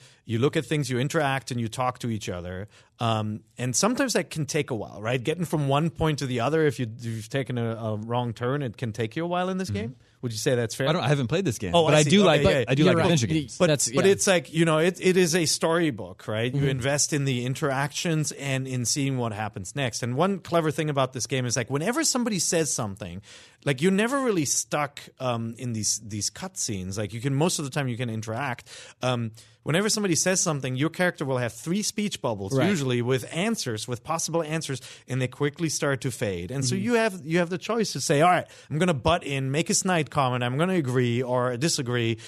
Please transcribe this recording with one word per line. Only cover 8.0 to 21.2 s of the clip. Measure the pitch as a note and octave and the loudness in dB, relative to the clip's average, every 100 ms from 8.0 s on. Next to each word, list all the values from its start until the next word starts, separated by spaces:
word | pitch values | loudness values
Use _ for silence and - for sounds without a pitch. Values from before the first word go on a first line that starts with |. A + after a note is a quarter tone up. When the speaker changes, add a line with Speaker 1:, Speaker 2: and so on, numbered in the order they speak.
| A2+ A#2+ A#2+ | -2 -2 -2
Speaker 1:
turn, | A2 B2 C#3+ | -4 -2 -2
it | C3 - | -4 -6
can | A#2+ | -6
take | G#2+ A2+ D#3+ | -4 -4 -4
you | |
a | E3+ | -2
while | F3+ F#3 | -2 -2
in | F#3+ | -2
this | F#3 | -4
Speaker 2:
Mm-hmm. | G3 | -4
Speaker 1:
game. | A#3 B3 _ - | -6 -10 _ -10
Would | B2 | -8
you | A2 | -2
say | D3 B2 | 0 2
that's | A2+ | 0
fair? | - C#3 | -2 0
Speaker 2:
I | |
don't, | E3 | 2
I | C#3 | 2
haven't | C#3+ A#2+ | 2 2
played | D#3+ F#3+ | 0 0
this | A#2 | -2
game, | F#2 E3+ | 2 4
Speaker 1:
Oh, | D#3 | 6
Speaker 2:
but | |
Speaker 1:
I | D3+ | 6
Speaker 2:
I | |
Speaker 1:
see. | D3 | 6
Speaker 2:
do | F#3+ | 6
Speaker 1:
Okay, | F#3+ | 6
Speaker 2:
like, | C#3+ | 6
Speaker 1:
yeah, | C#3+ C#3+ | 6 4
yeah. | A#2 | 2
Speaker 2:
I | |
do | C#3 | 4
Speaker 3:
You're | E3+ | 6
Speaker 2:
like | E3 | 6
Speaker 3:
right. | D#3+ | 4
Speaker 2:
adventure | E3 A2+ | 4 2
Speaker 3:
The | D#3+ | 0
Speaker 2:
games. | C#3 - | -2 2
Speaker 1:
But, | F3+ | 2
Speaker 3:
that's, | D3 - | 4 2
Speaker 1:
but | B2+ | 4
Speaker 3:
yeah. | F#3+ | 4
Speaker 1:
it's | G3 G#3 | 4 4
like, | F3+ C3+ | 2 2
you | D#3+ E3 | 2 4
know, | D#3 | 4
it, | E3+ F3+ | 4 2
it | F#3 F3+ | 2 4
is | F3+ F3 | 4 4
a | D3+ | 2
storybook, | - D#3+ E3 E3 A2 F2+ - - | 2 2 2 2 -2 -8 -12 -4
right? | G#2+ A#2+ | -2 0
You | C#3 | 2
Speaker 3:
Mm-hmm. | C#3 | 0
Speaker 1:
invest | C3 B2+ C#3+ - | 0 0 0 0
in | D3 C3+ | 0 0
the | B2 B2 | 0 -2
interactions | C3+ D3+ C3 C#3 - F3+ D#3 D3 | -2 0 0 -2 -2 -2 0 -2
and | - C#3 C3+ C3 | -4 -4 -4 -2
in | B2+ A#2 | -4 -2
seeing | D3+ C#3 C3 | 0 0 0
what | A#2 | -2
happens | G#2 G#2+ - F2+ C#3+ | -4 -6 -6 -10 -4
next. | C3 - | -4 -4
And | A#2+ B2 | -4 0
one | F#3 G3 | 0 0
clever | - E3+ D#3 | 0 0 2
thing | D3 D3+ | 0 -2
about | C#3+ C3 | 0 0
this | C3 | -2